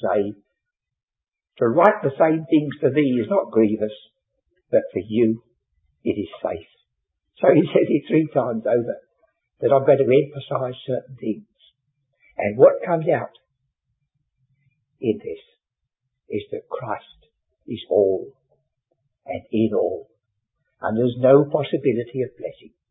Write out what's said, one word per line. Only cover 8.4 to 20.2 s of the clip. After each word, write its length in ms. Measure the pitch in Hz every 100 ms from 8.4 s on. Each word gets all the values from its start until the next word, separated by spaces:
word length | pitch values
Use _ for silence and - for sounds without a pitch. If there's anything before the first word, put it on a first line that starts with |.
| 123 113 113
over, 300 | 120 113 - _ _ _ _ _ _
that 100 | 123
I'm 140 | 135 131
going 140 | 135
to 100 | 127
emphasize 680 | 131 143 143 - 127 127 123 -
certain 280 | 127 - 131
things. 260 | 110 107 208 _ _ _ _ _ _ _ _ -
And 200 | 101 110
what 280 | 160 - -
comes 200 | 170 160
out 300 | 139 113 _ _ _ _ _ _ _ _ _ _ _ _ _ _ _ _ _
in 200 | 123 107
this 240 | - - _ _ _ _ _ _ _ _ _
is 120 | 107 101
that 180 | - -
Christ 600 | - 113 101 - _ _ _ _ _ -
is 140 | 117 -
all 380 | 92 98 95 - _ _ _ _ _ _ _ _ _ -
and 180 | - -
in 200 | 110 110 101
all. 320 | 90 92 - _